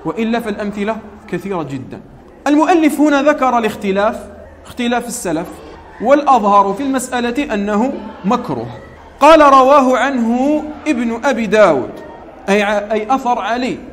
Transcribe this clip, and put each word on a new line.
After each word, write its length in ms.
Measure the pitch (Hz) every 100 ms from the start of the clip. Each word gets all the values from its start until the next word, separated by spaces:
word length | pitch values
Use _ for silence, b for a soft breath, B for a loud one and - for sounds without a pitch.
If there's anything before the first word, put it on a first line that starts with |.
وإلا 360 | 156 185 226 233
فالأمثلة 560 | 220 208 208 208 202 220 - - -
كثيرة 340 | 175 185 185
جدًا. 380 | 143 139 110 113 - - - - 269
المؤلف 540 | 294 311 359 311 -
هنا 220 | 302 285
ذكر 360 | 285 294 262 240
الاختلاف، 680 | 220 - 202 190 214 226 - - - - -
اختلاف 400 | - 240 240 240
السلف، 400 | - 190 226 - - - - - -
والأظهر 720 | 208 285 294 254 208 202 196
في 80 | 196
المسألة 720 | 277 269 247 247 240 233 -
أنه 380 | 214 202 208 262 294 - -
مكروه. 440 | 180 240 - 127 120 - - - - -
قال: 200 | 285 320
"رواه 580 | 294 269 262 285 262 247
عنه 640 | 254 269 226 247 277 302 302 - 302
ابن 340 | 247 233 226
أبي 220 | 277 247 226
داود"، 440 | 214 196 143 107 - - - - - -
أي 140 | 202
ع-، 300 | 202 208 208
أي 220 | 220 214
أثر 240 | 269 247 233
علي 400 | 196 240 262 311 -